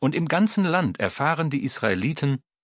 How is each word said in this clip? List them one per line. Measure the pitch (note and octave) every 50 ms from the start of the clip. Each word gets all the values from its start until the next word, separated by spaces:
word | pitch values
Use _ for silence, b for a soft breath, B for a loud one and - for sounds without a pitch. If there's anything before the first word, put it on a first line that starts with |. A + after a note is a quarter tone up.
Und | - C3+ D3
im | D3 E3+ D3+
ganzen | D#3+ F3 G#3 G#3+ - G#3 F#3+
Land | F3 D#3+ F#3 F3 G#2+ E2 -
erfahren | G2+ F#2+ - - C#3 D3+ E3 D3+ E3 D#3
die | C3+ C#3 -
Israeliten, | B2+ - - - A2 F#2+ F2+ G2 C#3 D#3+ - - C#3 C3+ B2+ - _ _ _